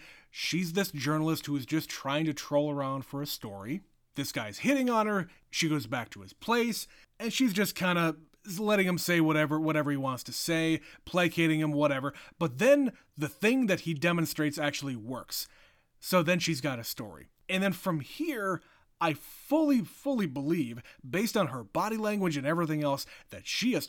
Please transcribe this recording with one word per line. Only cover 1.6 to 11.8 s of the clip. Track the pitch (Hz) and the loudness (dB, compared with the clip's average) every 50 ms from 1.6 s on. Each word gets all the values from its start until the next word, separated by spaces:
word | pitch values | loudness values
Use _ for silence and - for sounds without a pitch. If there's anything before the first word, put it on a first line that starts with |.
| 120 | -2
just | - 151 160 151 - | -2 -2 -2 -2 -4
trying | - - - 135 139 151 160 | -10 -8 -4 -2 0 0 0
to | 156 143 | 0 -2
troll | - - - 143 147 147 151 | -4 -4 0 2 2 2 2
around | 143 143 139 135 135 135 127 | 0 -2 -2 -4 -4 -6 -6
for | - - 139 | -8 -8 -8
a | 147 | -6
story. | 143 - - - 110 98 98 98 113 151 190 - _ _ _ _ _ - | -6 -8 -10 -10 -12 -12 -10 -8 -6 -6 -8 -8 _ _ _ _ _ -8
This | 139 139 - | -6 -6 -4
guy's | - 139 113 107 101 - | -4 -6 -6 -6 -8 -4
hitting | - 233 285 269 254 247 | 0 2 2 2 2 2
on | 233 220 214 | 2 2 2
her. | 214 208 196 160 - - _ _ - | 2 0 -2 -4 -6 -10 _ _ -8
She | - - 170 156 | -4 -2 0 0
goes | 156 147 113 | 0 0 -2
back | 110 139 127 113 - | -4 -6 -6 -6 -8
to | - 101 | -12 -16
his | 95 95 - | -18 -18 -18
place, | - - - 233 240 233 240 220 - - - - - - _ _ - | -10 -4 0 0 2 2 0 -2 -4 -8 -12 -18 -20 -20 _ _ -8
and | 208 233 | -6 -4
she's | - - 262 240 175 | 0 2 2 2 4
just | 202 202 165 - | 2 0 0 0
kinda | - 185 185 175 170 170 165 151 - - _ _ _ - 214 175 | -2 0 0 2 2 2 0 0 -4 -12 _ _ _ -12 -10 -6
letting | 180 220 208 214 202 190 | -2 0 2 4 4 4
him | 180 180 | 2 2
say | 165 - - 175 170 | 0 2 2 4 4
whatever, | 160 156 156 156 151 147 156 156 | 4 4 4 4 2 2 2 0
whatever | 160 156 156 151 147 147 | 0 2 2 2 2 0
he | 143 | 0
wants | 139 135 131 127 123 - | 0 0 -2 -2 -4 -6
to | - 123 | -8 -8
say, | - - - 165 160 160 160 160 151 - - - - - | -4 -2 0 0 2 2 2 0 0 -2 -10 -20 -20 -10
placating | - - 180 175 175 175 170 165 160 156 156 | -4 0 2 2 2 2 2 4 4 4 2
him, | 156 151 | 2 2
whatever. | 147 143 | 2 4